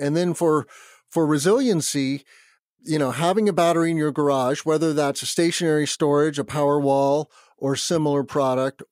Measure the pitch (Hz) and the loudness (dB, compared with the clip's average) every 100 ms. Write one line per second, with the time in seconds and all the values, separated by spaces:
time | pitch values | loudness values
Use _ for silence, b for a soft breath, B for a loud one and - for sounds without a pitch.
0 | 143 160 180 165 170 151 135 B B B | -2 0 -2 0 2 0 -2 B B B
1 | _ 170 151 151 156 226 262 175 - 143 | _ -2 0 2 2 2 2 0 -2 -2
2 | 135 139 b b b b _ _ - 156 | -4 -4 b b b b _ _ -6 -2
3 | 135 120 170 190 208 170 170 165 165 160 | -2 0 0 2 2 2 2 2 0 0
4 | 151 139 143 139 127 147 156 156 160 147 | -2 0 0 2 0 -2 0 0 0 0
5 | 143 131 - - 170 - 170 151 147 - | -2 -2 -4 -2 0 0 0 0 0 -2
6 | 151 143 156 143 131 143 143 147 139 139 | 0 2 0 -2 -6 -2 0 2 2 2
7 | 139 143 151 b b _ 135 135 - 170 | 2 0 -4 b b _ -4 -4 -2 0
8 | 151 143 127 151 135 127 135 - - | 0 0 -2 -2 0 0 -2 -6 -6